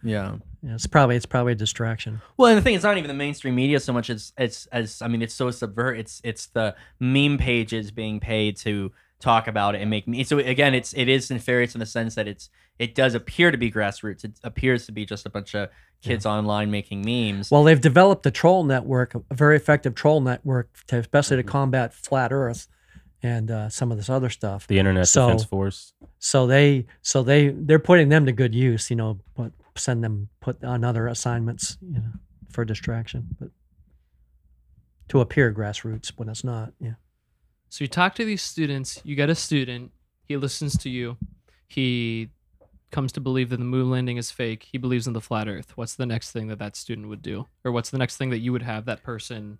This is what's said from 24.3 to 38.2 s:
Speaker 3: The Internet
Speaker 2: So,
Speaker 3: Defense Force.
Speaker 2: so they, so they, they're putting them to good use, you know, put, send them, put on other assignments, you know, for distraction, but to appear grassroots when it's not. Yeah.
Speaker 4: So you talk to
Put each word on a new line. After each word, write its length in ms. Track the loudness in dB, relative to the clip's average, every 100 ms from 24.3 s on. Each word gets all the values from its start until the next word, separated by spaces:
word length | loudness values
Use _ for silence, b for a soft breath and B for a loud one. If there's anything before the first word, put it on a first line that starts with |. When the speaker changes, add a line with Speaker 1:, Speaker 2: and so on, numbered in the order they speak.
| -4 -6 -6 0
Speaker 3:
The 100 | 4
Internet 300 | 4 4 6
Speaker 2:
So, 200 | 6 6
Speaker 3:
Defense 180 | 4 0
Force. 480 | -2 -4 -6 -18 _ -20 -10
Speaker 2:
so 280 | 0 2 6
they, 380 | 6 6 4 -2 b
so 220 | -2 0
they, 240 | 6 6 6
they're 320 | 2 4 4
putting 300 | 8 6 8
them 160 | 6 4
to 80 |
good 200 | 2 0
use, 360 | 2 2 2 -2
you 80 | -2
know, 220 | -2 -6 -10 -10
put, 180 | -10 -12 _ -8
send 280 | -4 -2
them, 240 | -2 -4 -8 _
put 200 | -8 -8
on 200 | -6 -2
other 240 | -2 0 -2
assignments, 680 | -4 -4 -2 -4 -6 -10 -10
you 180 | -8 -6
know, 120 | -6 -10 _ _ -12
for 160 | -6 -4
distraction, 600 | -4 -4 -6 -6 -10 -10 -12
but 100 | -14 _ _ _ _ _ _ _ _ _ _ _ _ _ _ _ 0
to 120 | 2
appear 320 | 2 2 2
grassroots 560 | 0 -6 -6 -8 -10 -12 -12
when 120 | -10
it's 140 | -8
not. 300 | -8 -8 -10 -10
Yeah. 140 | -12 -12 _ _ _ _ _ _ _
Speaker 4:
So 140 | -10
you 40 | -6
talk 280 | 0 0
to 100 | 0